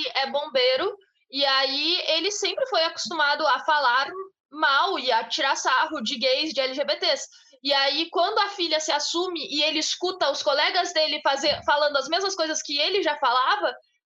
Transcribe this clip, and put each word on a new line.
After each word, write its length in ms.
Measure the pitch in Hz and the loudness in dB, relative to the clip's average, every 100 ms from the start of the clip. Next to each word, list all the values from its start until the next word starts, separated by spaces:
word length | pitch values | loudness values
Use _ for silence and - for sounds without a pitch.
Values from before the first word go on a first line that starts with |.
| 302 254 | -4 -4
é 140 | 262 | -2
bombeiro, 640 | 277 302 269 254 262 381 403 _ _ _ | -4 -2 2 2 2 0 -4 _ _ _
e 120 | 269 | -2
aí 580 | 277 269 269 277 311 359 - | 2 2 2 0 0 0 0
ele 200 | 320 370 | 0 0
sempre 380 | 415 392 392 523 | -2 -4 -2 -2
foi 160 | 370 | 0
acostumado 640 | 330 339 - 330 285 294 302 | 0 -2 -6 0 0 2 2
a 120 | 311 | 0
falar 500 | 311 302 262 247 - 370 392 _ _ | 2 2 4 2 0 -6 -14 _ _
mal 480 | 294 311 277 359 339 | -2 2 4 2 0
e 100 | 254 | 0
a 140 | 226 240 | 0 0
tirar 280 | - 277 320 | 0 0 0
sarro 460 | 349 262 311 302 | 2 2 2 -2
de 180 | 220 269 | -6 -2
gays, 340 | 262 269 311 | 0 0 0
de 60 | 277 | -2
L 140 | 262 | -2
G 100 | 262 | -2
B 140 | 277 339 | -4 -2
Ts. 300 | 349 269 - - _ 277 | 0 -2 -4 -16 _ -8
E 100 | 269 | 0
aí, 360 | 277 277 285 330 | 2 2 0 -2
quando 260 | 349 359 440 | 0 2 2
a 100 | 403 | 0
filha 300 | 392 339 311 | -2 -2 0
se 120 | 311 | 0
assume 480 | 294 - 339 370 339 262 | -2 -2 -2 -2 -4 -6
e 140 | 294 | -2
ele 160 | 302 311 | 0 0
escuta 500 | 302 - 359 370 294 | -2 -2 -4 0 0
os 140 | 285 | 0
colegas 500 | 302 277 330 370 349 | 0 2 2 2 0
dele 260 | 311 311 294 | 0 0 0
fazer, 400 | 302 277 302 285 - | 0 0 0 0 2
falando 320 | 294 294 277 | 2 2 0
as 120 | 262 | 0
mesmas 260 | 339 381 370 | -2 -2 -2
coisas 260 | 320 311 | -2 -4
que 160 | - 285 | -4 -2
ele 240 | 320 392 | 0 0
já 140 | 320 294 | 0 0
falava, 560 | 254 247 269 415 294 - _ _ | 2 2 2 0 -2 -4 _ _